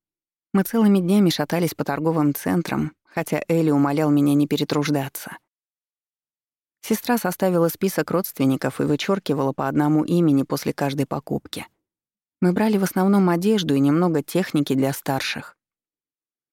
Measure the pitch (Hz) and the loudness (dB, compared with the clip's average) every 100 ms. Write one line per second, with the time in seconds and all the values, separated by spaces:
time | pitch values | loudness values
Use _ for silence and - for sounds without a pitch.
0 | _ _ _ _ _ 196 185 233 214 196 | _ _ _ _ _ -2 0 2 4 4
1 | 175 208 185 - 147 165 165 - 151 143 | 4 4 4 2 -2 -2 -2 -4 -6 -2
2 | 156 165 147 139 175 180 165 139 156 - | 0 2 0 0 -2 -2 -2 -4 -4 -8
3 | _ - 165 151 - 165 160 143 143 143 | _ -8 -4 -4 0 0 2 2 2 2
4 | 156 147 143 143 147 147 147 151 147 147 | 2 4 4 2 2 0 -2 -2 0 -2
5 | 135 - - - _ _ _ _ _ _ | -4 -10 -14 -18 _ _ _ _ _ _
6 | _ _ _ _ _ _ _ _ - 220 | _ _ _ _ _ _ _ _ -4 -4
7 | - 240 - 175 190 175 165 - 196 - | -2 -2 -2 -2 0 2 2 0 -4 -2
8 | 151 165 196 - 135 131 135 - 143 147 | -2 -2 -2 -2 0 0 -2 -2 -2 -2
9 | - 196 - 143 135 131 139 135 147 156 | -2 -2 -2 -2 -2 -2 -2 0 2 2
10 | - 170 170 139 135 147 - - 143 143 | 2 2 4 2 0 -4 -4 -4 -4 -2
11 | 135 143 - 143 - - - _ _ _ | -4 -6 -6 -8 -8 -14 -14 _ _ _
12 | _ _ _ - 180 180 220 208 190 - | _ _ _ -2 0 2 2 0 0 0
13 | 190 202 185 170 196 220 165 139 139 151 | 2 4 4 2 2 0 2 2 2 2
14 | 180 156 - 170 185 151 143 131 131 139 | 2 0 -2 -4 -2 -2 0 0 0 -2
15 | - 135 - - - - _ _ _ _ | -4 -4 -4 -8 -12 -20 _ _ _ _
16 | _ _ _ _ _ | _ _ _ _ _